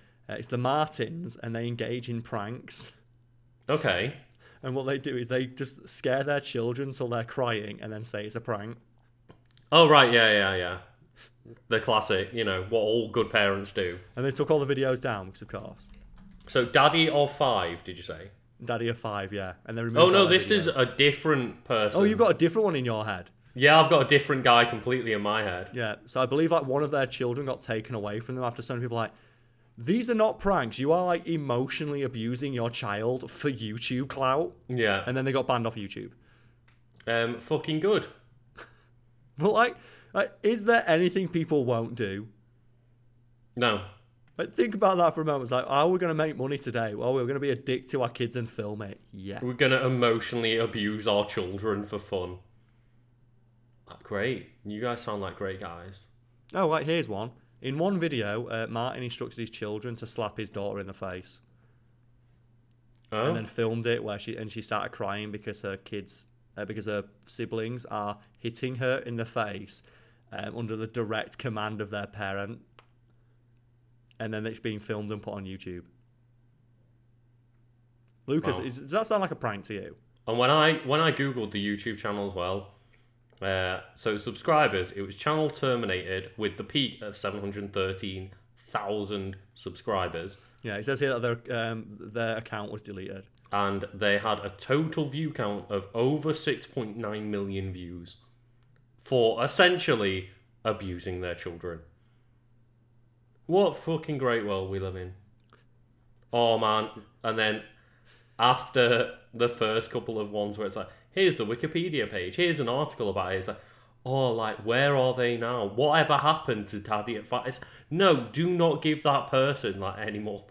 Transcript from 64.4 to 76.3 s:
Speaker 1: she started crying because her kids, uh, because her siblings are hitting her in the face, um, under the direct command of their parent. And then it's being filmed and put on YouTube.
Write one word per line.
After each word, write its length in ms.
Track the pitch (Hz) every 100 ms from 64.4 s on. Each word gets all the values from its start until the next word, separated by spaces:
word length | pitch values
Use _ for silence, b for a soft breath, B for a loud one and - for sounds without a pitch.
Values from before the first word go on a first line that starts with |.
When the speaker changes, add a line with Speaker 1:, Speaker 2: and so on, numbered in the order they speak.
| 107
Speaker 1:
she 100 | 110
started 300 | - 104 95
crying 400 | - 98 104 107
because 300 | 104 113 101
her 140 | 101 95
kids, 500 | - 104 92 - - _ _ -
uh, 80 | 104
because 200 | 107 104
her 180 | 104 98 _ -
siblings 600 | - 113 113 113 123 -
are 320 | 107 104 107 b b
hitting 380 | 117 117 127 123
her 220 | 127 131
in 160 | 120 117
the 80 | 117
face, 560 | 123 104 98 98 - - b b b b
um, 240 | - - 117
under 200 | 110 110
the 100 | 113
direct 500 | 120 107 110 - -
command 420 | 131 107 107 107
of 80 | 101
their 160 | 104 101
parent. 520 | 107 98 98 101 120 _ _ - _ _ _ _ _ _ _ _ _ _ _ _ -
And 140 | 113
then 120 | 107 110
it's 140 | 110
being 200 | 113 104
filmed 320 | 104 107 104
and 100 | 107
put 120 | 107
on 120 | 104 95
YouTube. 380 | 95 92 87 - _ _ _ _